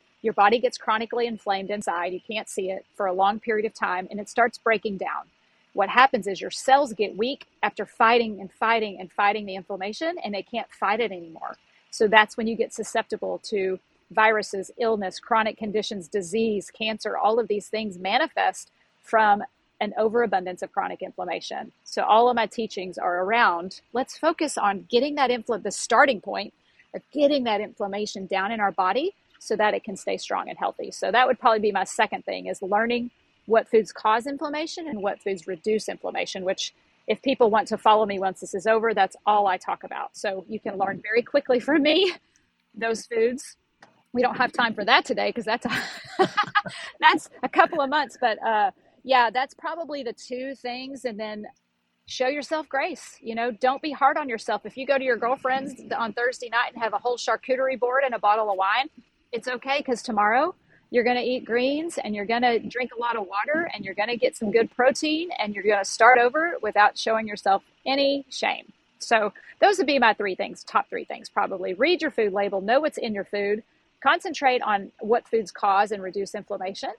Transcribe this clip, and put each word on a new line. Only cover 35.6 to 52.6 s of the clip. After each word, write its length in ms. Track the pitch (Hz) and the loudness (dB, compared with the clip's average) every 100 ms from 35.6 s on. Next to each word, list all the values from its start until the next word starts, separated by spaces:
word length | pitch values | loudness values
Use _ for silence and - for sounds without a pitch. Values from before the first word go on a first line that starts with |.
| - 214 - | -2 -2 -2
inflammation, 560 | 190 185 - - 202 185 | -8 -8 -6 -6 -4 -4
which 280 | 190 - - _ _ - | -4 -6 -12 _ _ -6
if 140 | 214 | -4
people 280 | - 262 226 | -2 2 4
want 180 | 220 - | 2 0
to 100 | 220 | 0
follow 280 | 226 214 214 | 4 4 4
me 120 | 196 | -2
once 220 | 190 190 | -4 -6
this 140 | 185 | -8
is 120 | 196 202 | -4 2
over, 280 | 226 226 | 2 2
that's 220 | 208 190 - - | 2 0 0 2
all 200 | 208 202 | 4 4
I 120 | 185 | 0
talk 260 | - - | -4 -8
about. 320 | - - - - | -8 -10 -10 -8
So 300 | 214 190 170 | -8 -6 -8
you 120 | 214 | -10
can 180 | 226 196 | -8 -4
learn 240 | 196 190 | -4 -4
very 200 | 214 226 | -2 -2
quickly 380 | 233 285 - 254 | 2 0 2 0
from 240 | - 311 | 2 4
me 300 | 285 320 381 - _ _ _ | 4 4 2 -2 _ _ _
<laughs> 300 | _ _ 214 | _ _ -6
those 300 | 226 226 - | -4 -4 -4
foods. 520 | 233 226 254 - - _ _ - _ _ | 0 0 0 -10 -20 _ _ -20 _ _
We 80 | 247 | 0
don't 160 | 247 - | 0 2
have 160 | 247 | 0
time 200 | - 240 | 2 0
for 120 | 214 202 | 0 4
that 180 | 277 | 4
today 280 | - 202 202 | 4 -2 -2
'cause 100 | 202 | -4
that's 220 | 214 233 - | -4 -4 -4
a, 180 | - - - - - | -6 -8 -12 -6 0
<laughs> 120 | - - 392 415 - - - - | 0 0 -2 -2 -2 -6 -16 2
that's 280 | 311 349 - - | 4 4 0 -8
a 60 | 269 | 0
couple 320 | 330 - 349 | 4 4 2
of 80 | 277 | 0
months. 280 | 302 262 - | 0 -2 0
But, 220 | 240 208 | -2 0
uh, 300 | 220 214 202 - _ _ | 0 2 2 -2 _ _
yeah, 260 | 254 254 233 | 2 4 4
that's 240 | 240 269 | 2 -4
probably 480 | - 330 330 302 294 | -6 -8 -8 -8 -8
the 120 | 240 | -8
two 420 | 208 - 247 262 269 | -10 -10 -8 -8 -10
things. 500 | 247 247 262 269 247 | -10 -10 -10 -8 -8
And 140 | 208 | -8
then 260 | 214 208 214 - _ _ _ _ - | -8 -10 -14 -18 _ _ _ _ -12
show 200 | - 254 | -4 -2
yourself 400 | 294 269 311 | -2 -4 -4